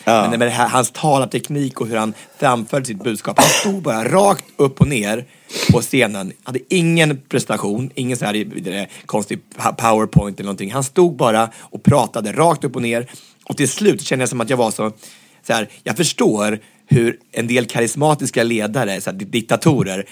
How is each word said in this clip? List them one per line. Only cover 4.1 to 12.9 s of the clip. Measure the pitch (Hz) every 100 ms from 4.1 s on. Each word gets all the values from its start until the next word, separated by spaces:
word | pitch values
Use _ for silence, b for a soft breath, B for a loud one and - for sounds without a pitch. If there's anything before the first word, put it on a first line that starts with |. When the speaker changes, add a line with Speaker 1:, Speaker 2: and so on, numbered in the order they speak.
| 180 202 180 - -
Speaker 2:
upp | 143 135
och | 135
ner | 131 101 113 127 B B B B
på | 117
scenen. | - 135 113 104 95 -
Hade | - 127 -
ingen | 185 165 165 156 139 -
prestation, | 131 - 107 101 104 131 -
ingen | 127 123
så | 110
här, | 107 104 - 92 98
eh, | 95 B B
konstig | 107 104 110 - -
pa-, | 110
powerpoint | - 113 110 107 - 101 92
eller | 98
någonting. | 95 98
Han | 127
stod | 135 - 175 139
bara | 131 110 113 -
och | - -
pratade | - 147 110 120 107
rakt | 135 165 147
upp | 143 127
och |
ner. | 120